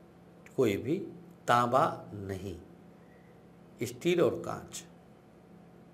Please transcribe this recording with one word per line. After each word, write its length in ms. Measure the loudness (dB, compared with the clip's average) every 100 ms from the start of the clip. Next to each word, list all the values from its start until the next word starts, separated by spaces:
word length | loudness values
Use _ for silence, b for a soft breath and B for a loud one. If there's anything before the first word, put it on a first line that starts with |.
| -20 -20 -20 -20 -8 2
कोई 200 | 2 2
भी, 200 | -2 -4 -4 -12 -20 -8 2
तांबा 560 | 4 4 4 2 0 -10
नहीं, 440 | -10 -8 -8 -8 -12 -16 -20 -20 b b b b b b -20 -16 -8
स्टील 380 | -8 -2 0 4
और 200 | 4 2 -6
कांच 380 | -8 -10 -14 -16 -20 -20 -20 -20 -20 -20 -20 -20 -20 -20